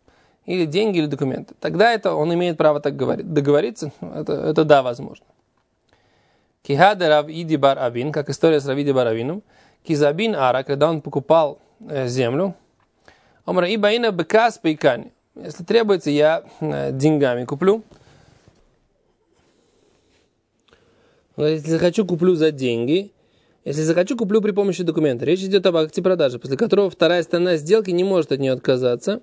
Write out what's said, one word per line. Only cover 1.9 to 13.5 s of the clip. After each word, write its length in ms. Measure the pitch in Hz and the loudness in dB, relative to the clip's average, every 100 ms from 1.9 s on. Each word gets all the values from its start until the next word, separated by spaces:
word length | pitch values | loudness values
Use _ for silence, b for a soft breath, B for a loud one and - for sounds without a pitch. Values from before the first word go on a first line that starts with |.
это 220 | 226 190 | 2 -2
он 180 | 160 156 | -2 0
имеет 240 | 170 175 160 | 0 0 2
право 220 | 156 147 | 2 2
так 160 | 147 | -2
говорить, 380 | 139 127 - - | -4 -4 -4 -2
договориться. 580 | 151 143 147 214 220 151 - | 0 2 2 0 -6 -12 -12
Это, 320 | 170 147 156 | -12 -10 -6
это 320 | 143 156 156 | -4 -2 2
да, 180 | 156 143 | 6 4
возможно. 440 | 127 120 135 - _ _ _ _ _ _ _ _ _ _ _ _ _ _ | 4 -4 -12 -18 _ _ _ _ _ _ _ _ _ _ _ _ _ _
Кихаде 460 | - 143 185 202 170 | -2 4 4 4 4
Рав 200 | 151 151 | 2 2
Иди 280 | 160 165 156 | -6 -2 2
бар 220 | 139 139 | 2 2
Авин, 340 | 127 120 139 | -2 -4 -4
как 180 | 151 143 | -4 -6
история 300 | 135 165 151 | 0 2 2
с 60 | 139 | 0
Рав 120 | 135 | -2
Иди 140 | 143 | 0
бар 160 | 131 120 | 2 0
Авином. 340 | 113 123 190 b b b b - | -2 -4 -8 b b b b -6
Кизабин 480 | 151 147 156 226 | 0 0 0 -2
Ара, 280 | 175 131 127 | 0 2 0
когда 260 | 135 139 151 | -2 0 0
он 100 | 160 | 0
покупал, 600 | 151 143 - 160 151 - _ _ | -6 -4 2 2 2 -4 _ _
э, 280 | - 147 127 | -10 -6 -4
землю, 460 | 127 120 135 190 170 _ _ _ _ b b b b | -2 0 0 -2 -6 _ _ _ _ b b b b
Омар, 200 | - | -4